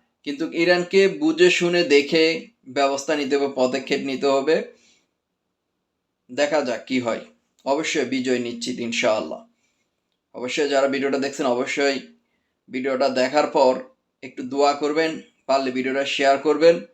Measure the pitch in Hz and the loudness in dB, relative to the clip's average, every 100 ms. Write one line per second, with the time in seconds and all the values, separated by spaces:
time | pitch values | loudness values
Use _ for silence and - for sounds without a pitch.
0 | _ _ 143 143 160 165 170 180 175 190 | _ _ -10 -6 -6 0 2 2 4 4
1 | 196 151 156 156 180 175 175 175 160 143 | 4 2 0 4 4 4 0 2 4 4
2 | 143 165 160 165 - _ - 135 139 139 | 4 2 2 0 -8 _ -8 0 0 0
3 | - 147 135 143 139 135 127 135 127 139 | -2 -2 0 0 0 0 0 0 -2 -4
4 | 135 131 139 135 143 175 - - _ _ | -4 -2 0 0 2 0 -2 -16 _ _
5 | _ _ _ _ _ _ _ _ _ _ | _ _ _ _ _ _ _ _ _ _
6 | _ _ - 127 147 151 127 110 - 131 | _ _ -10 -2 0 0 -2 -6 -2 -2
7 | 117 98 - _ _ _ 131 143 156 160 | 0 -4 -8 _ _ _ -4 -2 0 -2
8 | 123 131 127 123 120 117 - 123 117 - | -2 -2 0 -2 -2 -8 -8 -6 -6 -2
9 | 120 107 78 - - _ _ _ _ _ | 0 0 -4 -12 -16 _ _ _ _ _
10 | _ _ _ 113 123 160 143 139 139 135 | _ _ _ -10 -6 -2 0 2 0 0
11 | 135 135 135 - 139 123 127 151 139 131 | -2 -2 -4 -4 -2 -2 -2 -2 0 -2
12 | - _ _ _ _ _ - 127 131 127 | -8 _ _ _ _ _ -12 -6 -4 0
13 | 127 127 131 147 131 156 131 127 - _ | 0 2 0 2 2 4 4 2 -4 _
14 | _ - 127 - 127 139 143 139 147 151 | _ -18 -16 -12 -6 2 2 2 -2 0
15 | 160 156 - _ - 135 131 127 127 135 | -2 -4 -14 _ -2 0 0 -4 -2 -2
16 | 139 - 135 139 156 147 165 170 - | -2 0 2 2 2 4 4 4 -2